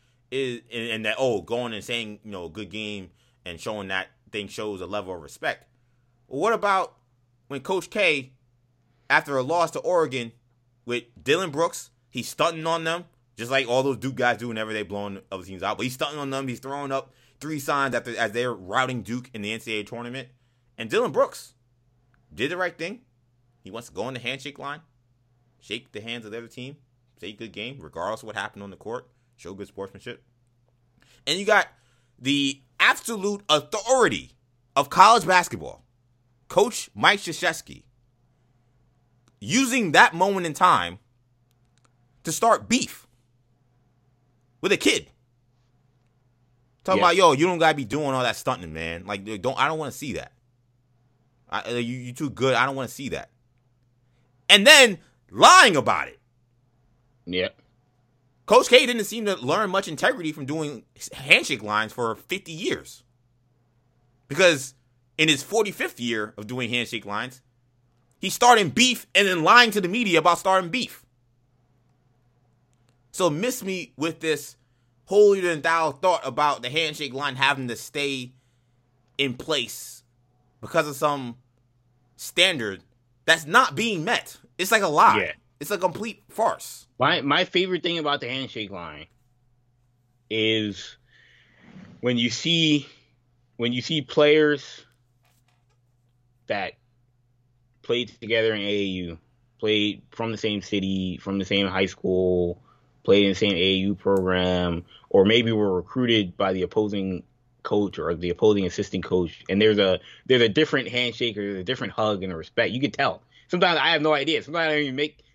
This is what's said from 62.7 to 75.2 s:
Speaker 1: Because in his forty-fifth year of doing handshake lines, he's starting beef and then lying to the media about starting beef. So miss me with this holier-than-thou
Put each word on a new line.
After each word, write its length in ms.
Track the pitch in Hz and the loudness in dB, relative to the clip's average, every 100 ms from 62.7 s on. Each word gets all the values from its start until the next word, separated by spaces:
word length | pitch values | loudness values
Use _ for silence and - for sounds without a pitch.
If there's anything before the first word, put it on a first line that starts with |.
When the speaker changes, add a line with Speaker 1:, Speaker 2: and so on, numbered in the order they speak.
| 170 - - _ _ _ _ _ _ _ _ _ _ _ _ - | -6 -8 -20 _ _ _ _ _ _ _ _ _ _ _ _ -6
Speaker 1:
Because 460 | 143 180 143 - - _ _ _ - | 4 4 4 -2 -18 _ _ _ 0
in 120 | 156 | 2
his 140 | 135 | 0
forty-fifth 560 | - 220 208 - 370 - | 0 0 0 -2 -8 -6
year 360 | 120 110 107 - | -4 -4 -6 -10
of 100 | 104 | -10
doing 220 | 127 117 | -8 -4
handshake 380 | 123 113 113 101 | -4 -6 -8 -8
lines, 340 | 104 127 - _ _ _ _ _ _ _ _ | -8 -8 -14 _ _ _ _ _ _ _ _
he's 160 | 190 | -6
starting 340 | - 240 226 165 | 4 8 8 6
beef 380 | - 254 233 - | 2 2 0 0
and 120 | 190 196 | 2 4
then 160 | 175 | 4
lying 280 | 160 240 233 | 8 8 8
to 100 | 202 | 4
the 80 | 175 | -2
media 300 | 233 208 165 | -2 2 4
about 200 | 175 170 | 4 4
starting 300 | 190 190 175 | 2 2 0
beef. 360 | 254 - - _ _ _ _ _ _ _ _ _ _ _ _ _ _ _ _ _ _ _ _ _ | -4 -6 -12 _ _ _ _ _ _ _ _ _ _ _ _ _ _ _ _ _ _ _ _ _
So 180 | - 175 | 0 0
miss 320 | 147 247 254 | 2 -2 -4
me 300 | 190 180 - - | -6 -6 -8 -6
with 240 | 165 160 | -6 -4
this 360 | 160 151 - - _ _ _ _ - | -4 -4 -6 -20 _ _ _ _ 0
holier-than-thou 840 | 202 | 6